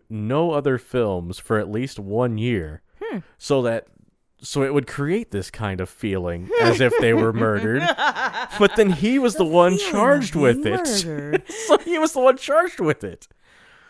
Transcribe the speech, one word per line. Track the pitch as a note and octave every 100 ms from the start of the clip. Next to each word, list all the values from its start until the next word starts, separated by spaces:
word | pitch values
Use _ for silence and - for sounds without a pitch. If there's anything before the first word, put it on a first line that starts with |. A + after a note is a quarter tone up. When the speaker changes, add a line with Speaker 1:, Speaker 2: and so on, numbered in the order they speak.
| _
Speaker 1:
no | G#2+ G#2+ C#3+ E3+
other | D3 C#3 B2
films | - B2 G#2+ F2+ F2 -
for | - A2
at | F#2+
least | A2 C3 -
one | G2 A2 B2+ A2
year. | B2 G#2+ D#2 D#2 _ _
Speaker 2:
Hmm. | A4 G#3+ - _
Speaker 1:
So | - C3+
that, | A#2+ A2+ - _ _ _ _ _
so | - C#3+
it | C3+
would | C#3+ A#2+
create | - C#3+ G#3 A#3
this | G2+ -
kind | - G#2 F#2
of | F2+
feeling | - G2+ F#2+ F2 E2+ F#2 A#4
as | F4 -
if | A#4+ A#4
they | -
were | - -
murdered. | A2+ A2 G#2 G#3+ C3
Speaker 2:
<laughs> | F4 - - G3 A#3+ A3+ B3 G3+
Speaker 1:
But | G3+ G#3+
then | G3+
he | D3+ G#3 C4+
was | A#3+
the | G#3
Speaker 2:
The | E3
Speaker 1:
one | F3 F3 F#3+
Speaker 2:
feeling | F4+
of |
Speaker 1:
charged | G#3 B3 C#4+ A3
with | D#3 C3+ B3+
Speaker 2:
being | -
Speaker 1:
it. | F#4 D#4 G3+ E3
Speaker 2:
murdered. | D3 D3 - -
Speaker 1:
<laughs> | G#4+ A4
So | -
he | E4+ E4+
was | D#4
the | C4
one | B3+ C4
charged | - D#4 F4 -
with | D#3 -
it. | F#2+ E2 - _ _ _ - _